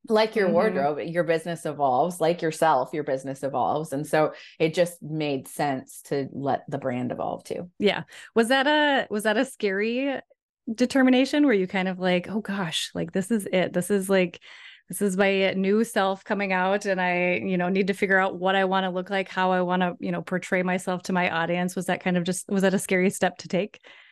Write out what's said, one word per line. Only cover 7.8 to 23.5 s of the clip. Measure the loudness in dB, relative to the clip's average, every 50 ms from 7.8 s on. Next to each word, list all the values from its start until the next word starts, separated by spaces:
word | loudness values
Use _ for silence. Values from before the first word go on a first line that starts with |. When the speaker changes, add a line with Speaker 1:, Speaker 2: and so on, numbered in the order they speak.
| 0 0 0 0 -6 -10 -16 -20 -14 -4 0
Speaker 2:
Was | 0 2 2
that | 2 2 2
a, | 4 4 4 4 4 2 2 0 -2
was | -4 -2 0
that | 0 0
a | 0 0
scary | -2 -4 -4 -2 -2 0 0 0 0 -2 -2 -2 -2 -4 -6 -8 _ _ _ _ _ _ _ -10 -6 -2
determination? | 0 0 2 4 4 6 6 6 6 4 4 2 4 4
Were | 4 4
you | 4 2
kind | 0 -2 -2 -2
of | -2 -2 0
like, | 2 2 2 2 0 -2
"Oh | -6 -6
gosh, | -4 -4 -4 -4 -4 -4 -4 -4 -6 -6 -6
like, | -6 -6 -4 -2
this | -4 -2 0
is | 0 -2 -2 0 0
it. | 0 0 0 0
This | -2 -2 0
is | 0 0 0 2
like, | 2 2 2 0 -2 -10 -20 -20 -20 -20 -20 -20 -20 -20 _ -12
this | -6 -2 -2
is | 0 2 2
my | 2 2 2 2 2 0 0
new | 0 0 2 2 2 2
self | 0 0 0 0 0 0 -2 -4
coming | -4 -4 -2 -2 0 0
out, | 0 2 2 0 0 0
and | -2 0 0
I, | 0 0 0 2 2 0 0 0 -2
you | -2 0 0
know, | 0 0
need | 0 0 0 0
to | 0
figure | 0 0 2 4 4
out | 2 2 -2 -2
what | 0 0 2
I | 2 2
wanna | 2 2 0 0 -2
look | -2 -4 -6 -4
like, | -4 -4 -4 -4
how | -2 0 0 2 2
I | 2
wanna, | 2 2 2 2 0 0 -2 -4
you | -6 -6
know, | -4 -6 -4
portray | -4 -4 -4 -2 -2 -2 0 0
myself | 0 -2 -2 -2 -4 -6 -4 -4
to | -2 0
my | 0 0 0
audience." | 0 0 0 0 0 0 -2 -2 -2
Was | -4 -2
that | -2 -2 -2 0
kind | 0 0
of | 0 0
just, | 0 -2 -4 -4 -2
was | 0 2 2
that | 4 2
a | 2
scary | 0 0 0 2 2 2
step | 2 2 0 -2 -2 -4
to | -8
take? | -4